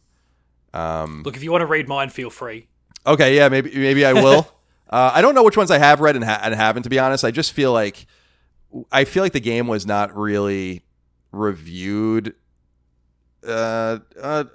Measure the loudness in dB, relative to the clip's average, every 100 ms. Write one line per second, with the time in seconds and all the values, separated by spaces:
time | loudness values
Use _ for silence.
0 | _ _ _ _ _ _ _ -10 -8 -8
1 | -8 -10 -14 -12 -4 -2 0 -2 -4 -6
2 | -6 -8 -14 -14 -14 -16 _ _ _ -8
3 | 0 4 4 6 4 2 -4 -2 0 2
4 | 4 4 6 6 4 _ _ _ -4 0
5 | 2 4 4 6 4 4 2 4 6 6
6 | 4 0 -2 -2 -2 0 0 0 -2 0
7 | 0 0 -2 -2 -6 -2 0 0 -2 -8
8 | -20 _ _ _ _ _ _ -18 -4 0
9 | 0 0 -2 -2 -4 -4 -4 -4 -2 -4
10 | -4 -4 -4 -2 -2 -4 -6 -12 _ _
11 | _ _ _ -6 -6 -6 -12 -12 -8 -4
12 | -2 -4 -6 -14 _ _ _ _ _ _
13 | _ _ _ _ -8 -4 -4 -4 -4 -6
14 | _ -14 -6 -6 -6